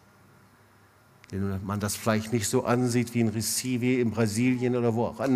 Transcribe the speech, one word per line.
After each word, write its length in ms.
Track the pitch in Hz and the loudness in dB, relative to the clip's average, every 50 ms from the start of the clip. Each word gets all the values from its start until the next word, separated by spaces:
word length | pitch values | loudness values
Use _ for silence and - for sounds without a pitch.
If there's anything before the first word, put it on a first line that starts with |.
| - - _ - - - - - - - _ - - _ _ _ _ _ _ _ _ _ _ _ - - | -20 -20 _ -20 -20 -20 -20 -20 -20 -20 _ -20 -20 _ _ _ _ _ _ _ _ _ _ _ -16 -10
denen 340 | - 98 98 98 98 95 98 | -8 -6 -4 -4 -4 -6 -6
man 140 | 95 101 104 | -4 -4 -2
das 160 | 104 101 - | -2 -2 -2
vielleicht 360 | - - 117 110 107 107 - - | -2 0 2 2 2 0 -2 -2
nicht 160 | 120 104 - | -2 -2 0
so 160 | - 127 - | 0 0 2
ansieht 480 | - 123 120 127 123 117 123 120 120 - | 2 2 2 2 2 2 0 0 0 0
wie 80 | 120 | 0
in 80 | 117 110 | 0 2
Recife, 720 | 104 113 107 - - - - 127 127 120 120 123 127 127 | 0 -2 -4 -4 -4 -4 -2 -2 -2 0 0 2 2 2
in 100 | 123 113 | 2 0
Brasilien 640 | 95 104 117 107 98 107 123 131 127 123 123 123 123 | 0 0 0 0 2 2 2 2 2 2 0 0 0
oder 200 | 123 120 120 110 | 2 2 0 0
wo 100 | 113 117 | 0 0
auch 160 | 92 - - - 139 131 | -2 -2 -2 0 2 2